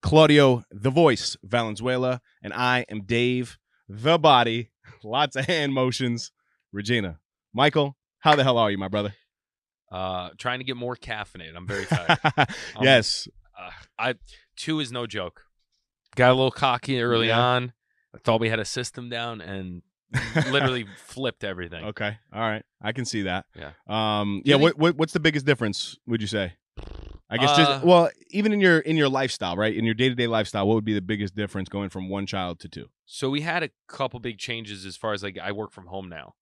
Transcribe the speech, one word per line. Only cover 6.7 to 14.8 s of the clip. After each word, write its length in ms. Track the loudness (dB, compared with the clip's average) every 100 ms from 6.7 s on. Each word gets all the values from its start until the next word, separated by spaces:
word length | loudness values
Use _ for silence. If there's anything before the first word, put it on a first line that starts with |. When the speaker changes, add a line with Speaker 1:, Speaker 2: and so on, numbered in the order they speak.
Speaker 1:
Regina. 480 | -10 -2 -2 -2 -8 _ _ _
Michael, 420 | 0 2 2 -2 -4 _ _
how 180 | 2 4
the 80 |
hell 140 | 4 2
are 120 | 2
you, 60 | 0
my 100 | -2
brother? 260 | -2 -4 -8 _ _ _ _ _ _ _
Speaker 2:
Uh, 380 | -8 -6 -6 -8 -8
trying 220 | -6 -6
to 60 |
get 120 | -6 -8
more 180 | -8 -10
caffeinated. 600 | -10 -10 -10 -14 -16 -14
I'm 100 | -6
very 200 | -6 -2
tired. 320 | -2 2 2
Speaker 1:
<laughs> 140 | 2 0 0 -2 -14 0
Speaker 2:
Um, 80 |
Speaker 1:
Yes. 420 | 6 6 4 -6 -8 -20 _ -18
Speaker 2:
uh, 120 | -18 -18 -20 -6
I, 160 | -4 -4 -10 -20 _ -14
two 240 | -6 -4